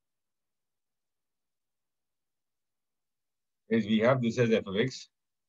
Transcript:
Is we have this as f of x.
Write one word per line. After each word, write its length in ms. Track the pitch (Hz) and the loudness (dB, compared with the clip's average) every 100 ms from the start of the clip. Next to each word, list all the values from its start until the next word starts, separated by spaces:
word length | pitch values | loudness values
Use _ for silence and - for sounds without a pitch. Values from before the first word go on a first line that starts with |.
| _ _ _ _ _ _ _ _ _ _ _ _ _ _ _ _ _ _ _ _ _ _ _ _ _ _ _ _ _ _ _ _ _ _ _ _ - | _ _ _ _ _ _ _ _ _ _ _ _ _ _ _ _ _ _ _ _ _ _ _ _ _ _ _ _ _ _ _ _ _ _ _ _ -4
Is 160 | 113 104 | -2 0
we 140 | 110 | 2
have 200 | 113 131 | 2 2
this 200 | 117 110 | 0 0
as 100 | 117 | 2
f 160 | 110 101 | 0 0
of 100 | 95 | -4
x. 320 | 131 - - _ _ _ | -4 -6 -18 _ _ _